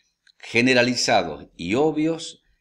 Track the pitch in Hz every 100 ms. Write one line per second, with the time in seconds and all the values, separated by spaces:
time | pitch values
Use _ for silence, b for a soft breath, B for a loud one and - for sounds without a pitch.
0 | B _ _ _ - 113 123 127 123 120
1 | - 110 87 73 - - 85 117 156 151
2 | 156 160 - - _ _